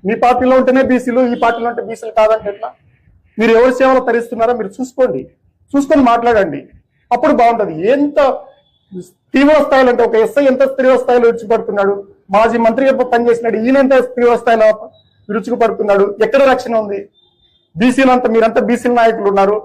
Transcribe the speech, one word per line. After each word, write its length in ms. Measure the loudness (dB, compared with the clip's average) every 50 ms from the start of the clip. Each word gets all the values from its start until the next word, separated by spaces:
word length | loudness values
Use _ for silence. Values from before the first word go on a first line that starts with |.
| _ -4
మీ 60 | -4 0 2
పార్టీలో 300 | 0 2 2 2 2 2 2
ఉంటేనే 220 | 2 2 2 0 0 0
బీసీలు, 320 | 0 -2 -2 -2 -2 0 0 0 -2
ఈ 40 | -2 -2
పార్టీలో 240 | -2 -2 -2 -6 -6 -6
ఉంటే 120 | -8 -10 -10
బీసీలు 240 | -12 -14 -14 -6 -2 0
కాదంటే 280 | 2 2 0 -2 -4 -8 -12
ఎట్లా? 180 | -10 -12 -16 -16 _ _ _ _ _ _ _ _ _ _ _ _ -2
మీరు 140 | 0 2 4 4
ఎవరి 160 | 4 2 2 2
సేవలు 200 | 0 2 2 0 0 0
తరిస్తున్నారో 440 | -4 -4 -4 -6 -4 -2 -2 -2 -2 -4
మీరు 100 | -6 -10 -8
చూసుకోండి, 440 | -10 -12 -12 -2 -2 -2 -2 -2 -6 -10 -12 _ _ _ _ _ _ _ _ -2
చూసుకొని 300 | -2 0 2 2 2 2 2
మాట్లాడండి, 500 | 2 0 0 0 0 0 0 -2 -4 -12 -14 -16 _ -20 _ _ _ _ _ _ -4
అప్పుడు 180 | -2 0 0 2 2
బాగుంటది. 340 | 2 2 2 0 -4 -6 -6 -6 -2 -2 0
ఎంత 240 | 0 0 -2 0 0 0 0 0 -4 -10 -18 _ _ _ _ _ _ _ _ -18 -18 -18 -18 _ _ _ _ -2
తీవ్ర 200 | 2 4 4 4 2 2
స్థాయిలో 260 | 2 2 2 2 2 2
అంటే 100 | 2 0 0
ఒక 80 | 2 0 0
ఎస్ఐ 180 | 0 0 0 2 2
ఎంత 120 | 2 2 0 -2 -2
తీవ్ర 180 | 0 2 2 2 2 2
స్థాయిలో 220 | 0 0 2 2 2
విరుచుకుపడుతున్నాడు, 680 | 0 0 -2 -2 -2 -2 -2 -4 -4 -2 0 -2 -2 -4 -8 -16 -20 _ _ _ 0
మాజీ 240 | 2 2 2 0 0 0
మంత్రిగా 260 | 0 0 2 0 0 0 0 -2 -2 0
పనిచేసినాడు, 420 | 0 2 0 0 0 -2 -4 -4 -2 -2
ఈయన 120 | 0 2 2 2
ఎంత 100 | 2 2 2 0 -2 -4
తీవ్ర 180 | 0 0 2 0 0 0
స్థాయిలో 260 | 0 0 2 4 2 2 0 -6 -20 _ _ _ _ _ _ _ -8
విరుచుకుపడుతున్నాడు, 760 | -8 -6 -4 -6 -2 0 0 -2 0 -2 -2 0 2 2 2 0 0 -2 -2
ఎక్కడ 160 | 0 2 2 2 4 2
రక్షణ 220 | 0 -2 -4 -4 -4 -4
ఉంది? 180 | -4 -8 -10 -10 -12 _ _ _ _ _ _ _ _ _ _ _ _ _ -2
బీసీలు 320 | 0 0 2 2 2 2 2
అంతా 140 | 2 0 0 0
మీరంతా 260 | 2 0 2 0 -2 -2 -2
బీసీల 240 | -2 -2 -2 -2 0 2
నాయకులు 280 | 2 2 0 0 -2 -2 0
ఉన్నారు 240 | 2 0 0 0 -4 -6